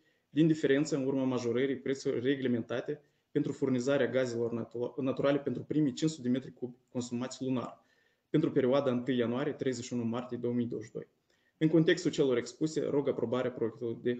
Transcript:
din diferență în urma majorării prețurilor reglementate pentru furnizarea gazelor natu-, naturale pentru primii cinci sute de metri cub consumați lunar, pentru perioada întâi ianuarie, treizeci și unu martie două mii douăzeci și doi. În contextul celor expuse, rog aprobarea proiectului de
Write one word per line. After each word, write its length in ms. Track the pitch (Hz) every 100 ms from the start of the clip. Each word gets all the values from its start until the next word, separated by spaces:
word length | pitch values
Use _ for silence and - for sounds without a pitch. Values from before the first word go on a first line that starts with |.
| _ _ _
din 180 | 139 165
diferență 480 | 156 139 139 147 151
în 100 | 131
urma 180 | 135
majorării 560 | 131 127 117 117 135 123
prețurilor 440 | 131 135 139 123
reglementate 800 | 131 139 127 120 - 120 - 127 _ _ _
pentru 200 | 147 147
furnizarea 560 | 131 135 127 123 139 120
gazelor 440 | 127 127 117 117
natu-, 420 | 117 117 120 123 -
naturale 420 | 131 123 139 143
pentru 240 | 139 123
primii 300 | - 143 147
cinci 160 | 120 160
sute 100 | 160
de 80 | 123
metri 240 | 127 127
cub 220 | - 123 120 _
consumați 540 | 127 120 120 127 -
lunar, 400 | 131 127 - - _ _ _ _ _
pentru 220 | 151 156
perioada 400 | 147 127 139 127
întâi 260 | 123 123 127
ianuarie, 360 | 113 120 147
treizeci 300 | - 139 117
și 100 | 117
unu 100 | 123
martie 340 | 117 120 123 120
două 160 | 120
mii 120 | 123 117
douăzeci 220 | 113 107
și 60 |
doi. 140 | 113 - _ _ _ _ -
În 100 | 156
contextul 440 | 170 165 175 156
celor 260 | - 139 120
expuse, 500 | - - 160 151 -
rog 180 | 143 135
aprobarea 440 | - 117 127 127
proiectului 460 | - 113 - 117 113
de 160 | 120